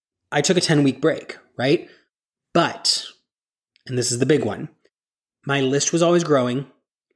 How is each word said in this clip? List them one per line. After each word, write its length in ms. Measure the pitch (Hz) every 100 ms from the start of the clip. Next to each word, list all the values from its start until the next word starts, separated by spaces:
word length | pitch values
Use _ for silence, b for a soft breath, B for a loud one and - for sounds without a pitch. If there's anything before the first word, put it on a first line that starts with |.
| _ _ _
I 80 | 147
took 160 | 147 180
a 60 |
ten-week 400 | 170 151 139 123
break, 360 | 160 143 - - _ -
right? 320 | 127 160 - B B _ _ _ _
But, 520 | 165 147 - - - - - _ _ _ _ _ _ -
and 120 | 123
this 160 | 120
is 60 | 120
the 60 | 131
big 200 | 147 113
one, 240 | 98 - - _ _ _ _ _ _ -
my 140 | 139
list 320 | 131 139 -
was 100 | 165
always 220 | 175 175
growing 440 | 160 143 123 123 143 _ _ _ _